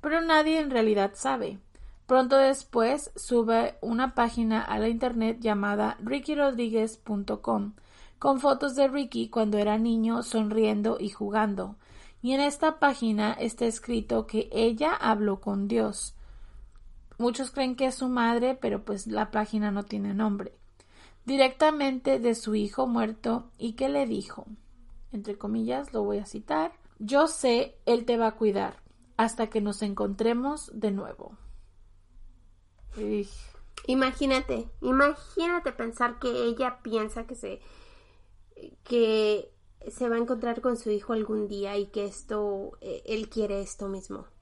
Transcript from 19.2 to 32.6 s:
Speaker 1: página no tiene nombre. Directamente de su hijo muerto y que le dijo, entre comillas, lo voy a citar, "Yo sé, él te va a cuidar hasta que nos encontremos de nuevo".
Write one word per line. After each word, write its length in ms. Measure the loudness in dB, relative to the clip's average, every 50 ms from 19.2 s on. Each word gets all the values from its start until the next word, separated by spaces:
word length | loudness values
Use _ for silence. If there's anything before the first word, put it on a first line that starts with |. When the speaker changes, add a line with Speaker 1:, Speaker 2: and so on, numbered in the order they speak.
| -2 0
Speaker 1:
página 400 | 0 -2 -2 0 -2 0 0 0
no 120 | 0 -2 -4
tiene 300 | -4 -6 -4 -4 -4 -2
nombre. 400 | 0 0 0 0 -2 -6 -10 -12 _ -20 -20 _ _ -20 _ -20 -20 -20 -20 -20 -16 -6
Directamente 920 | -2 4 6 6 4 6 4 4 4 4 4 0 0 0 0 0 2 2 2
de 160 | 2 0 0
su 200 | 0 -2 -2 0
hijo 320 | 0 0 -2 -2 -2 0
muerto 640 | 0 2 0 0 0 -4 -4 -2 -2 -2 -2 -4 -10 -12 -8
y 140 | -8 -8 -4
que 160 | -2 -2 0
le 160 | 2 0 0
dijo, 400 | 0 -2 -4 -6 -8 -12 -16 -14 -16 -18 -18 -20 -20 -20 -20 -20 -20 -18 -18 -16 -10
entre 240 | -10 -10 -8 -8 -10
comillas, 560 | -6 -4 -4 -2 -2 -2 -2 -2 -4 -4 -4
lo 100 | -4 -2
voy 160 | -2 0 -2 -2
a 80 | -4
citar, 460 | -6 -10 -12 -4 -2 0 0 0 -2 -4 -10 -20 -20 _ -10
"Yo 280 | -6 2 4 4 4 4
sé, 480 | 2 0 2 2 4 4 2 -2 -6 -4 2
él 200 | 2 2 2 4
te 100 | 0 2
va 120 | 2 2 0
a 80 | 0
cuidar 440 | 2 2 2 2 2 -2 -4 -6 -12 -20 -20 _ _ -20 -10 0 2
hasta 300 | 2 2 2 -2 -4 -2
que 120 | 0 -2
nos 220 | -2 0 -2 -2
encontremos 880 | -4 -4 -2 -2 -2 -2 0 0 2 2 2 2 0 -2 -4 -6 -10 -12 -10
de 180 | -4 -2 -2
nuevo". 440 | -2 -2 -6 -8 -12 -14 -16 -18 -18 -18 -18 -18 -18 -18 -20 -20 -20 -20 -20 -20 -20 -20 -20 _ -20 -20 -20 -20 -20 -20 -20 -20 -20 _